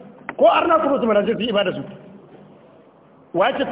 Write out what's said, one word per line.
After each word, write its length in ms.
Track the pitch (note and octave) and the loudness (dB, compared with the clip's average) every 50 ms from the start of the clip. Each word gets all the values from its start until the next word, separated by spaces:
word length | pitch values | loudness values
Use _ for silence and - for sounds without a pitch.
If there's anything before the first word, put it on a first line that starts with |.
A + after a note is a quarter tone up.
| - - - - - - - | -20 -20 -20 -20 -18 -10 -2
ko 80 | - C#4 | 2 4
arna 320 | E4+ D4+ D#4+ E4+ E4+ E4 D#4+ | 4 4 4 2 2 2 2
ku 80 | D#4+ C#4+ | 2 0
ba 100 | C#4+ A3+ | -2 0
su 60 | A#3+ | 0
mana 160 | A3 G#3 G#3 G3 | 0 2 2 2
su 60 | G#3 A#3 E3 | 0 -2 -2
ibada 320 | G#3+ B3 F#3+ G#3 G3 F3+ | -4 -2 -2 -2 0 -2
su. 100 | C3+ C#3 C3 - - - - - - - - - - - - - - - - - - - - _ _ _ - _ - - - _ - | -4 -6 -8 -14 -16 -20 -20 -20 -20 -20 -20 -20 -20 -20 -20 -20 -20 -20 -20 -20 -20 -20 -20 _ _ _ -20 _ -20 -20 -16 _ -2
Wace 300 | E3+ G3+ B3 C#4 - C4 - | 0 0 0 0 -2 -4 -6